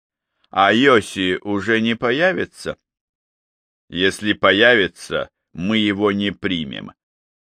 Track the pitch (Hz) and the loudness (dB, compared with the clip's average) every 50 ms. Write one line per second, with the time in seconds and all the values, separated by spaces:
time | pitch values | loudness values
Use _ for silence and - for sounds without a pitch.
0 | _ _ _ _ _ _ _ _ _ _ - 95 98 98 104 113 135 143 127 110 | _ _ _ _ _ _ _ _ _ _ 0 2 4 4 4 4 4 6 4 4
1 | 95 - - - 95 92 92 - - 104 101 101 95 107 113 113 110 113 117 113 | 2 0 -4 -4 -2 -2 -2 -2 -4 -4 -6 -4 -2 0 0 0 0 -2 -2 -2
2 | 127 120 123 143 170 185 180 170 - - _ - - 82 - - _ _ _ _ | -2 -2 -2 0 0 -2 -2 -2 -6 -8 _ -10 -10 -10 -10 -10 _ _ _ _
3 | _ _ _ _ _ _ _ _ _ _ _ _ _ _ _ _ _ _ - 85 | _ _ _ _ _ _ _ _ _ _ _ _ _ _ _ _ _ _ -4 0
4 | 90 95 90 - 104 104 104 - - 98 95 98 113 120 123 113 95 82 - - | 0 0 0 0 -2 -2 -2 2 2 2 4 4 4 4 4 4 2 0 -4 -10
5 | - - 80 76 - - _ _ _ _ _ 80 85 101 110 110 107 104 101 95 | -12 -8 -8 -8 -8 -8 _ _ _ _ _ -8 -4 -2 -2 0 0 0 0 0
6 | 104 104 101 101 101 101 95 - - 101 92 85 78 67 58 50 50 50 - _ | 0 0 0 0 -2 -4 -6 -6 -6 -4 -4 -4 -6 -8 -10 -12 -14 -16 -18 _
7 | _ _ _ _ _ _ _ _ | _ _ _ _ _ _ _ _